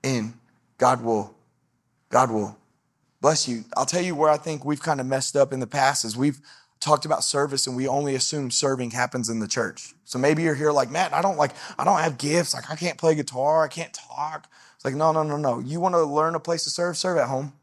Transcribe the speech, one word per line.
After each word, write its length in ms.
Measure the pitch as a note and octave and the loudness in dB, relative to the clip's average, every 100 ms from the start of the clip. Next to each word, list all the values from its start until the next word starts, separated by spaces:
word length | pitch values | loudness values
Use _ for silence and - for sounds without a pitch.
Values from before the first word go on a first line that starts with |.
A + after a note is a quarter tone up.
and 300 | C3+ B2+ A2 A#2+ _ _ _ _ | 0 -2 -4 -10 _ _ _ _
God 260 | B2+ B2+ | 2 4
will, 320 | A#2 A2 F#2+ _ _ _ _ _ _ _ _ | 2 -2 -2 _ _ _ _ _ _ _ _
God 220 | A#2+ B2+ | 4 4
will 260 | A2 G2 - _ _ _ _ _ _ | 2 -2 -8 _ _ _ _ _ _
bless 260 | C#3 D#3 - | 2 2 -2
you. 180 | A#2 G#2+ - | -6 -4 -4
I'll 100 | C#3 | -2
tell 160 | F3 | 0
you 140 | F3+ D3+ | -2 2
where 140 | D#3 | 4
I 80 | D3+ | 2
think 260 | E3 D3+ | 0 -6
we've 180 | C3 D3 | -4 -4
kinda 220 | - C#3+ | -2 -4
messed 320 | B2+ C3+ B2+ C#3+ | -2 -2 0 2
up 160 | C3+ | 2
in 80 | C3+ | 0
the 80 | A#2 | -4
past 380 | C#3+ C3+ C#3 A2+ | 2 2 2 -4
is 100 | A2 | 0
we've 240 | C#3+ C#3 - - _ _ | -2 -2 -14 -20 _ _
talked 260 | - D3+ D#3 | 2 2 2
about 180 | D#3 | 0
service 420 | - C#3+ C#3+ C3+ C#3 | 0 0 0 -2 -4
and 80 | B2+ | -2
we 120 | C3 | -2
only 260 | C#3 C#3+ C3 | -2 -2 -2
assume 360 | - D3+ C3 | -2 -2 -2
serving 400 | - C#3+ C3+ A#2+ | 0 0 -2 -4
happens 380 | A#2+ B2+ B2+ A2+ | -2 -2 -2 -4
in 100 | A2+ | -4
the 80 | G#2+ | -4
church. 480 | - G#2 - - _ - | -2 -4 -6 -18 _ -10
So 140 | B2+ | 0
maybe 240 | C#3 D#3 | 2 4
you're 120 | E3 C#3 | 2 2
here 160 | D3+ | 2
like, 180 | D3 B2+ | 4 2
"Matt, 240 | D#3 F3+ | 0 0
I 80 | C#3+ | 0
don't, 160 | F#3+ D#3+ | 0 2
like, 160 | C#3+ - - - | 0 0 -12 -2
I 60 | |
don't 160 | C3+ F#3+ | 2 4
have 180 | E3 B2+ | 2 -2
gifts. 360 | C#3+ E3 E3+ | 0 0 0
Like, 160 | B2+ A#2+ | -4 -6
I 60 | D#3 | -4
can't 220 | F3 D3 | -4 0
play 180 | E3 D#3 | 2 2
guitar. 480 | C#3 B2+ C#3 D#3+ | 0 -2 2 2
I 40 | D#3 | 0
can't 260 | D#3+ D#3+ | -2 -10
talk." 540 | - - B2+ D3+ D#3 _ _ - _ | -12 -16 -8 -8 -8 _ _ -20 _
It's 100 | C3+ | -6
like, 80 | |
no, 180 | C#3 D#3+ | 2 2
no, 120 | D#3 | 2
no, 140 | D3+ D3 | 0 0
no. 220 | C#3+ A#2+ | 0 -2
You 200 | B2+ D#3+ | -4 -2
wanna 240 | F#3 F3 | 2 2
learn 320 | D#3 C#3+ D#3+ E3 | 2 2 2 0
a 40 | |
place 240 | E3 E3+ C#3+ | -4 -4 -4
to 40 | |
serve? 280 | - F3 E3 | -2 -2 -2
Serve 200 | F#3 E3+ | 0 2
at 100 | B2 | 2
home. 260 | C3 C#3+ - | 0 -4 -12